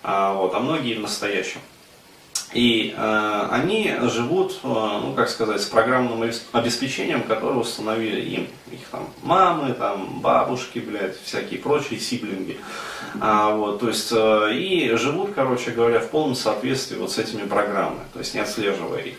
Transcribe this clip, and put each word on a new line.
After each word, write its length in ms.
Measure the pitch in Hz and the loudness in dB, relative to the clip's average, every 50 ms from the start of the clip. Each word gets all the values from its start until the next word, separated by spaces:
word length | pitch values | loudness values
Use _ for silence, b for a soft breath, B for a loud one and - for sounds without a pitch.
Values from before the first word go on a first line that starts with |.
| - | -2
а, 280 | - 98 98 98 98 95 | 0 0 2 2 2 2
вот, 200 | 98 95 92 - | 2 0 0 0
а 60 | - | 0
многие 340 | 123 143 160 151 127 120 110 | 0 0 0 0 -2 -2 -4
в 60 | 107 | -4
настоящем. 600 | 104 101 - - 107 104 101 92 92 - - 127 - - - - - - - - - - - - - - - - - - | -4 -6 -4 -4 -2 -2 -2 -2 -4 -4 -8 -10 -14 -18 -20 -20 -20 -20 -20 -20 -20 -20 -20 -20 -20 -10 -10 -10 -8 -4
И, 420 | - 113 120 120 113 110 107 107 - | 0 4 4 4 4 2 0 -2 -4
э, 520 | - 110 110 107 107 107 107 107 104 104 113 | -2 0 2 2 2 2 2 0 0 0 0
они 420 | 120 123 147 180 214 220 208 170 - 123 | 0 2 2 2 2 2 2 0 0 2
живут, 580 | 120 120 107 113 120 131 170 190 190 190 - - | 0 0 2 0 0 2 2 2 2 0 -2 -6
э, 60 | - 131 | -4 -2
ну, 440 | 120 110 110 107 104 104 - 139 - | 0 0 0 0 0 -2 -2 -2 0
как 140 | - 117 - | 0 0 0
сказать, 320 | - - 113 107 107 104 | 2 -2 0 0 0 -2
с 60 | - | -2
программным 560 | - - 113 113 123 127 127 123 120 113 113 | 2 4 4 4 4 4 2 2 0 0 0
обес-, 220 | 113 113 113 - - - | -2 -2 -2 -4 -10 -2
обеспечением, 720 | - 120 120 123 120 - 135 131 - - - - - 123 110 | 0 0 0 2 0 0 -2 -2 -2 -2 -2 0 0 -2 0
которое 340 | - 110 107 - - 131 120 | 0 0 0 2 0 0 0
установили 640 | 113 - - - 107 110 110 113 110 107 98 - | 0 -2 -4 -4 -2 -2 0 0 0 0 -2 -2
им, 280 | - 143 151 - - - - - - - | -2 -2 -4 -4 -4 -6 -10 -18 -18 -16
их 160 | 123 - - - | -16 -16 -14 -12
там 180 | - - - - - - | -10 -10 -10 -10 -12 -10
мамы, 500 | - 139 165 - 185 180 165 156 147 131 110 | 0 2 4 6 6 4 4 2 0 -2 -2
там, 460 | - 113 104 98 98 92 - - - | 0 -2 -2 -2 -4 -6 -6 -8 -2
бабушки, 580 | - - - - - - 127 - - - - 120 | 2 4 4 4 4 2 -2 -4 -6 -6 -8 -8
блядь, 420 | 107 110 104 104 98 95 92 - | -6 -6 -6 -4 -4 -6 -6 -8
всякие 360 | - - - - - - - - | -10 -6 -6 -6 -4 -4 -8 -6
прочие 400 | - 131 147 - - - 113 - | 0 2 2 2 2 -2 -4 -6
сиблинги. 600 | - - 127 - 107 - 95 95 92 - - - B B B B B B B B B B B 208 | -4 -4 -4 -4 -4 -6 -6 -6 -6 -6 -8 -10 B B B B B B B B B B B -2
А, 340 | - 110 107 107 107 107 107 | 2 4 4 6 4 4 2
вот, 260 | 107 104 104 104 104 | 2 0 0 -2 0
то 80 | 123 113 | 0 0
есть, 240 | 104 104 - - | 0 -2 -2 2
э, 420 | 117 113 110 110 107 107 104 104 104 | 4 4 6 6 6 6 6 4 2
и 400 | - 180 190 185 170 143 117 113 | 0 0 2 2 2 4 4 2
живут, 360 | 117 117 139 151 180 202 202 208 | 2 2 0 0 0 -2 -2 0
короче 380 | - 135 131 123 117 - 123 | 0 2 2 2 0 -2 -4
говоря, 260 | 110 117 117 117 117 110 | 2 4 4 6 4 4
в 100 | 113 - | 2 2
полном 280 | - 156 156 139 123 | 0 2 2 2 0
соответствии 600 | - - - 104 - 123 135 135 - - - 104 | 0 0 0 0 0 0 -2 -2 -2 -2 -6 -6
вот 140 | 98 - - | -6 -4 -2
с 80 | - - | -2 -2
этими 280 | 113 - 113 107 101 | -2 -2 -4 -6 -4
программами, 600 | 95 104 - 104 98 98 90 - - - - - - | 0 0 0 0 0 0 0 -2 -2 -4 -8 -12 -12
то 80 | - - | -12 -10
есть 140 | - - - | -10 -6 -4
не 60 | 101 | -4
отслеживая 600 | 104 - - 117 104 101 95 95 95 95 92 92 | -4 -4 -4 -2 0 0 0 -2 -4 -4 -6 -6
их. 120 | - - 95 | -6 -8 -12